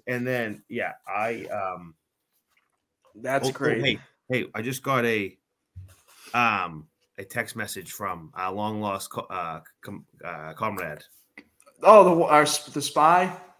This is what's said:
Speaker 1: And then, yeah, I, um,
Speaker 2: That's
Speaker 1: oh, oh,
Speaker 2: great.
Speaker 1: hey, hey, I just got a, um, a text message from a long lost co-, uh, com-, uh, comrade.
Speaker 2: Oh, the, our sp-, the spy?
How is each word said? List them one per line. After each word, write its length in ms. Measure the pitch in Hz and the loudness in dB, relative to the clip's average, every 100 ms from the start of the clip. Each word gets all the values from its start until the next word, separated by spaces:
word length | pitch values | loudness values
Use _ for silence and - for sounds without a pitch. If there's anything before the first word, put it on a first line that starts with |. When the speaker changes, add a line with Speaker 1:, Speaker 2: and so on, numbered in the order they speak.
| - | -8
Speaker 1:
And 180 | 123 123 | -6 -4
then, 360 | 127 110 104 - | -4 -4 -8 -10
yeah, 240 | 117 92 - - | -6 -6 -8 -8
I, 380 | 101 110 117 98 | -4 -4 -6 -8
um, 500 | 101 95 90 87 80 _ _ _ _ _ _ _ _ _ _ _ 104 | -8 -8 -10 -16 -20 _ _ _ _ _ _ _ _ _ _ _ -12
Speaker 2:
That's 320 | 123 135 131 | -4 -2 -2
Speaker 1:
oh, 40 | |
oh, 20 | |
Speaker 2:
great. 300 | 131 131 113 | -2 -2 0
Speaker 1:
hey, 160 | 127 107 - _ - | 0 -2 -8 _ -6
hey, 160 | 127 - | -4 -4
I 80 | 107 | -8
just 220 | 117 131 | -8 -6
got 220 | 139 131 120 | -2 0 0
a, 320 | 110 98 - _ _ _ - 92 _ _ - - | -2 -4 -10 _ _ _ -20 -20 _ _ -20 -6
um, 540 | 120 117 101 87 80 76 _ _ - | 0 0 0 -4 -8 -16 _ _ -18
a 60 | 95 | -10
text 300 | 123 113 117 | -8 -8 -8
message 360 | 101 98 82 | -10 -10 -12
from 400 | - 101 87 80 - | -10 -8 -10 -12 -8
a 140 | 92 | -6
long 280 | 98 107 107 | -4 -6 -4
lost 280 | 107 98 - | -6 -6 -8
co-, 120 | - - | -12 -10
uh, 320 | 95 85 80 - _ | -8 -8 -10 -16 _
com-, 240 | - 101 - _ | -18 -18 -20 _
uh, 300 | 85 82 78 | -14 -12 -14
comrade. 500 | 80 110 95 85 76 - _ _ - - _ _ - | -6 -6 -6 -8 -10 -18 _ _ -20 -20 _ _ 2
Speaker 2:
Oh, 200 | 165 214 | 10 10
the, 200 | 180 165 | 10 6
our 220 | 156 151 147 | 6 6 4
sp-, 240 | - - | 0 -6
the 80 | 147 | -6
spy? 540 | 139 - 151 175 190 180 - | -2 4 6 6 2 -4 -18